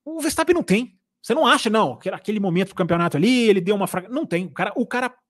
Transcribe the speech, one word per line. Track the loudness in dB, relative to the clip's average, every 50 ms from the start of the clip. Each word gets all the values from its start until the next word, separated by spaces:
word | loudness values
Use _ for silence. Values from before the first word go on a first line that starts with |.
| -14
o | -12 -10 -6
Verstappen | -4 -4 -2 -2 0 0 0
não | 0 0
tem. | 0 0 0 0 -2 _ _ _ _ _ _ -4
Você | -2 0
não | 2 4
acha, | 4 4 4 2 2
não, | 2 2 0 0 -2
que | -6 -8
era | -8 -8 -8
aquele | -6 -4 -4 -2
momento | 0 0 0 0 0 -2
do | -2
campeonato | -4 -2 0 2 2 0 0 0
ali, | 2 2 4 4 4 6 4
ele | 4 4 4
deu | 0 0
uma | -2 -2
fraca-, | -4 -4 -6 -8 -6
não | -6 -6 -6
tem. | -2 -4 -4 -4
O | -4
cara, | -6 -4 -4 -4 -2
o | -4 -4
cara | -2 -2 -4 -4 -4 -6 _ _ _